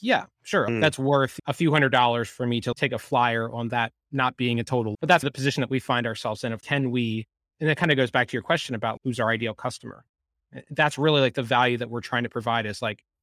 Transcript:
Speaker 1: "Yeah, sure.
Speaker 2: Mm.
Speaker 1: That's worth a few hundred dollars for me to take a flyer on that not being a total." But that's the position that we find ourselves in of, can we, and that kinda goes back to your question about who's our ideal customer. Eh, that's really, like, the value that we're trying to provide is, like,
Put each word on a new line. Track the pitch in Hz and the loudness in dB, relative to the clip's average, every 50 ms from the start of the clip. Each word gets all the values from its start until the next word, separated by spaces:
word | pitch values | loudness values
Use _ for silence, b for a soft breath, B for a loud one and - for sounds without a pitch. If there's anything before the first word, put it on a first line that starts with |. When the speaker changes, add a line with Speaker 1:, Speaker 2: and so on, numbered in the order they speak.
Speaker 1:
"Yeah, | - 233 247 - - - _ _ - | 0 0 0 0 0 -4 _ _ -10
sure. | - - 196 127 104 | -2 0 0 0 0
Speaker 2:
Mm. | 117 113 | 0 2
Speaker 1:
That's | 156 156 - - | 2 0 0 0
worth | 135 135 143 139 135 127 - - - - | 0 2 2 4 2 0 -2 -6 -6 -6
a | 139 | -2
few | - 170 160 | 0 2 2
hundred | 143 156 143 135 135 | 4 4 4 4 4
dollars | 127 123 120 117 120 117 107 | 4 4 4 2 0 -2 -6
for | - - 127 120 | -6 -6 -2 -2
me | 120 117 | -2 -2
to | 113 123 120 | -2 -2 -4
take | - - 135 120 | -2 -2 -2 -2
a | 110 | -4
flyer | - - - 127 120 120 117 117 113 117 | -6 0 2 2 2 2 2 0 -4 -4
on | 117 117 120 117 | -6 -6 -6 -4
that | 120 120 117 113 _ _ _ _ | -2 -2 -2 -2 _ _ _ _
not | - 135 127 127 - - | -2 0 0 0 0 0
being | 127 123 120 117 | -2 0 0 0
a | 117 | -2
total." | - 131 123 113 110 104 - | -2 -2 -2 -2 -2 -6 -2
But | - 151 | 2 4
that's | 175 165 - | 4 4 4
the | 139 | 0
position | 131 - 131 143 131 - | -4 -2 -2 -2 0 0
that | 131 117 | -2 -2
we | 135 131 | -2 -4
find | - - 131 120 120 117 | -2 0 -2 0 0 -2
ourselves | 110 - - 117 107 - - | -6 -6 -4 -6 -6 -4 -4
in | 123 113 | -6 -6
of, | 104 | -6
can | - - 143 143 135 127 | -6 -4 -2 -2 -2 0
we, | 120 127 120 113 110 110 110 _ _ _ _ _ _ - | -2 -2 -2 -2 -2 -6 -8 _ _ _ _ _ _ -4
and | 156 156 | 0 0
that | 151 - | 0 2
kinda | 175 165 147 | 2 2 4
goes | 135 131 120 | 4 2 2
back | - 131 123 - | 2 0 0 0
to | - | -2
your | 117 107 | -6 -2
question | - 165 165 - - 127 | 0 0 0 0 -4 -6
about | 107 104 113 110 - - | -4 -4 -4 -4 -4 -4
who's | 135 120 117 | -6 -2 0
our | 117 110 | 0 0
ideal | 113 113 117 113 107 | 0 0 -2 -4 -6
customer. | - - 131 - - - 113 98 98 - _ _ _ _ _ _ _ _ _ - | -6 -8 -8 -8 -8 -14 -16 -16 -16 -20 _ _ _ _ _ _ _ _ _ -20
Eh, | 135 131 - | -20 -16 -8
that's | 151 135 156 147 - - | 0 2 2 2 2 2
really, | 143 156 151 143 | 2 4 4 4
like, | 135 127 113 | 4 4 2
the | - 127 | 0 -2
value | 113 127 123 123 127 123 117 | 2 4 4 4 4 2 0
that | 120 117 | -4 -6
we're | 117 120 | -8 -8
trying | 110 - - 120 120 | -6 -4 -2 -2 -2
to | 113 | -2
provide | - 120 107 120 117 117 110 107 | -4 -4 -2 0 0 0 -2 -4
is, | 104 - - | -6 -6 -6
like, | 113 107 - _ _ _ _ | -6 -6 -6 _ _ _ _